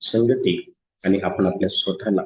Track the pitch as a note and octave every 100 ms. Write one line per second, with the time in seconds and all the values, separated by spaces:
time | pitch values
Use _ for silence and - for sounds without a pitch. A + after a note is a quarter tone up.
0 | - A2+ A#2 C3 F#2 F2 - _ _ _
1 | F#2+ F#2+ F2+ F2+ F#2 - F#2+ - - F#2
2 | G#2+ F#2+